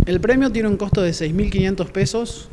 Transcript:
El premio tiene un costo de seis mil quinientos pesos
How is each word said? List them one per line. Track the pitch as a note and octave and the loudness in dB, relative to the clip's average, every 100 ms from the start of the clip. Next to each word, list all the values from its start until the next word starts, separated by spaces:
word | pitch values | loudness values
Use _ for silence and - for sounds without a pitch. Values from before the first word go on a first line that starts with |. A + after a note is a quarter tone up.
| - | 4
El | F3+ | 2
premio | G#3+ C4 C4+ | 2 2 2
tiene | A3 G#3+ | 0 0
un | G3+ | 0
costo | G3+ G#3+ | 0 2
de | F3+ | 2
seis | E3+ D#3+ | 0 -2
mil | F3 G3+ | 0 0
quinientos | G3 F#3+ F#3+ F3 | 2 0 0 -4
pesos | F#3+ - A3+ A#3 - - | -2 -2 -2 -6 -10 -16